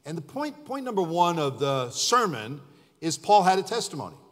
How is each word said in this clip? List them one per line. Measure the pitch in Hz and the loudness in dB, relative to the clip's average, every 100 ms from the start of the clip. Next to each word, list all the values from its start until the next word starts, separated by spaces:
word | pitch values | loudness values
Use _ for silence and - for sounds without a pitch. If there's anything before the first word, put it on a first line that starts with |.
| 139 | -10
And | 165 | -12
the | |
point, | - 262 294 - - | -10 -8 -8 -10 -10
point | 269 254 | -8 -4
number | 202 | -2
one | 165 170 175 170 | -2 2 2 2
of | 143 131 | -2 0
the | 139 135 123 | 0 0 -2
sermon | - - 240 214 123 107 143 - _ _ _ | -4 2 2 2 -2 -8 -12 -16 _ _ _
is | 160 143 | -6 -4
Paul | - 208 | 4 6
had | 185 190 | 6 2
a | |
testimony. | - 226 - 151 95 - _ | 0 -4 -4 -8 -12 -14 _